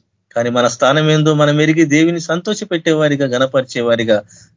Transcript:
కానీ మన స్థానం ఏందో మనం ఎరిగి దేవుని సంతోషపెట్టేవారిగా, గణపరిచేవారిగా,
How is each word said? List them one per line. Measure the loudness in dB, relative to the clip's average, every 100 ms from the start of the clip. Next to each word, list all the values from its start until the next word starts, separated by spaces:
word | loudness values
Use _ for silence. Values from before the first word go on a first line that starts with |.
| _ _ _ -6
కానీ | -4
మన | 0 -2
స్థానం | 0 0 2 2
ఏందో | 2 2
మనం | 2 2 2
ఎరిగి | 2 2 2
దేవుని | 2 0 -2
సంతోషపెట్టేవారిగా, | -6 -6 -4 -8 -6 -4 -2 0 0 0 -2
గణపరిచేవారిగా, | -2 0 -2 -4 -4 0 0 0 0 -2 -18 -20